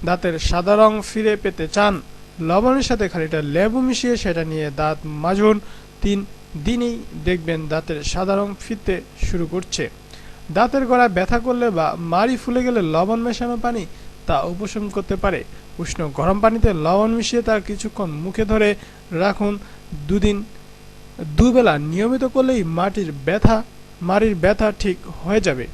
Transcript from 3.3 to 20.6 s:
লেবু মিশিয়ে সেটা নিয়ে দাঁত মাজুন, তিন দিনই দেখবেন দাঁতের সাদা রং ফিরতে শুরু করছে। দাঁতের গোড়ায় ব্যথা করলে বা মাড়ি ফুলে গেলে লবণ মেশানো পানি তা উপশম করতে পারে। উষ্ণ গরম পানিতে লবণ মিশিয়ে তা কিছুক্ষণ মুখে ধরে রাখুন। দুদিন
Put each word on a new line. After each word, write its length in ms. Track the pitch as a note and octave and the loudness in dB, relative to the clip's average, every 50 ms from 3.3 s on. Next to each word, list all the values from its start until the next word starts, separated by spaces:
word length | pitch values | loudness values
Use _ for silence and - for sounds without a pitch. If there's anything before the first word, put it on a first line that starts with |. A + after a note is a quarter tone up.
| E3 D#3 D3 D3 C#3+ | -2 -2 -2 0 2
লেবু 240 | E3 G3 A3 A3 C4 B3+ B3+ | 2 2 2 2 2 0 0
মিশিয়ে 280 | B3 A3 - B3 A#3+ A3+ - | 0 0 0 0 0 0 0
সেটা 200 | G3+ E3+ E3 E3 D#3+ | -2 -2 -2 -2 -4
নিয়ে 160 | D#3 D#3 D#3 D3 C#3 C#3 | -4 -4 -4 -4 -4 -2
দাঁত 180 | D3+ D3+ D#3 D3+ - D#3 D3+ D3 D3+ | -2 -2 -2 -4 -6 -8 -8 -4 -2
মাজুন, 320 | E3+ F#3+ G3 G#3 G#3+ G#3+ G#3 G3+ - - - - - - - | 0 2 4 6 4 4 4 0 -10 -16 -16 -18 -20 -14 -4
তিন 160 | - G3 G3+ G3+ G3 - - - - - - D#3+ C#3+ | -2 0 0 0 -2 -6 -12 -18 -18 -14 -12 -6 -2
দিনই 280 | E3 A#3 A#3+ A#3+ A#3+ A#3 A#3 - - - D#3+ D3+ E3+ | -2 0 0 -2 -2 -4 -6 -10 -12 -12 -6 -2 -2
দেখবেন 320 | F3+ F3 D#3+ D#3+ E3+ D#3+ D#3 D3 | -2 -2 -2 -4 -4 -4 -4 -4
দাঁতের 280 | D#3 D#3+ D#3+ - E3 D3 D3 - | -4 -4 -4 -4 -8 -6 -4 -4
সাদা 240 | - F3 F#3+ F#3 G3 | -2 -2 0 0 0
রং 120 | G3 G3+ G3+ G3 - - | 0 -2 -4 -6 -12 -8
ফিরতে 320 | - A3+ G#3 - - F#3 F3 - - - - - - | -8 -8 -6 -2 -4 -4 -4 -4 -12 -6 -4 -2 -2
শুরু 180 | - F3 E3+ D#3 D#3+ | 0 -2 -2 -2 -4
করছে। 300 | F#3 F3+ - - - D3 A2+ - - - - - - - - - - - - D3+ | -6 -6 -6 -6 -6 -6 -6 -8 -14 -20 -20 -20 -20 -18 -18 -18 -18 -14 -4 2
দাঁতের 280 | F#3 A#3 B3 - C#4 C4 A#3 | 2 2 2 2 0 2 2
গোড়ায় 240 | B3+ B3 B3 A#3 F#3 F3+ | 4 4 4 4 4 0
ব্যথা 220 | F#3+ - A#3+ A#3+ | 0 2 0 0
করলে 280 | A3+ B3+ B3 A#3+ A#3+ A#3 G3+ E3 | 2 0 0 2 2 0 2 2
বা 100 | D#3+ D3+ - E3+ E3+ E3+ | 0 0 -2 -4 -4 -2
মাড়ি 240 | E3+ F3+ G#3 B3 C4 - | 0 2 2 2 0 -2
ফুলে 200 | - - A#3+ B3+ B3+ | -2 -2 -2 0 0
গেলে 160 | B3+ A#3+ A3+ F#3 D#3+ D#3 | 2 0 0 0 2 2
লবণ 240 | E3 F3+ G3 A3+ A#3 A#3 | 2 2 2 0 -2 0
মেশানো 320 | A#3+ A3+ - A#3+ A#3+ A#3+ A#3 - | -2 -2 -4 -4 -4 -4 -2 -2
পানি 180 | A#3+ A#3+ A3+ F3 D3+ - - - - - - - - | -2 -2 -2 -6 -8 -12 -16 -16 -18 -18 -14 -4 -2
তা 80 | E3+ C#3 C#3+ E3+ F3 | 0 0 0 -2 -4
উপশম 300 | F3+ G#3 G3 - A3 G#3 G3+ G3 | -6 -6 -6 -6 -6 -6 -4 -4
করতে 200 | G3+ F#3+ - - F#3 - | -6 -4 -4 -4 -2 0
পারে। 160 | G3+ F3+ - - - - - - - - - | -2 -2 -2 -6 -8 -16 -18 -18 -18 -12 -10
উষ্ণ 180 | E3+ - - - E3+ D3+ C3+ D3+ | -8 -8 -6 -4 -6 -6 -4 0
গরম 200 | - E3+ G3 G#3 G3+ | 2 2 2 4 4
পানিতে 260 | A3+ A3+ A#3 G#3 A3 G3 D#3+ D3+ | 2 4 6 4 4 4 2 2
লবণ 260 | D#3+ F3 G3 G#3+ A3 A3+ A#3 | 2 4 4 4 2 2 0
মিশিয়ে 240 | A3 - - A#3+ A#3 A3+ | -2 0 0 0 2 2
তা 80 | A3 G#3 F#3+ - | 0 0 0 -4
কিছুক্ষণ 420 | G#3 G3+ - G#3+ - - G#3 F3 D3+ D3 D#3+ | -8 -6 -6 -8 -6 -4 -6 -4 -4 -6 -6
মুখে 200 | F#3 F#3 - A3 G3+ | -6 -2 -2 0 2
ধরে 180 | A3 A3 G#3+ G#3 G#3 G#3 - - - - - - F#3 E3 F3+ | 4 4 4 4 2 0 -6 -18 -20 -20 -14 -8 -2 0 2
রাখুন। 300 | G3+ G3 - G#3 G3+ G#3 G3+ - - - - - - - D3+ D3 C#3+ | 0 2 0 0 -2 -2 -4 -8 -14 -18 -20 -14 -12 -12 -10 -4 0
দুদিন 300 | F#3+ G#3 F#3+ G#3+ G3+ G3+ G#3+ - - - | 0 2 4 2 2 2 -4 -10 -14 -20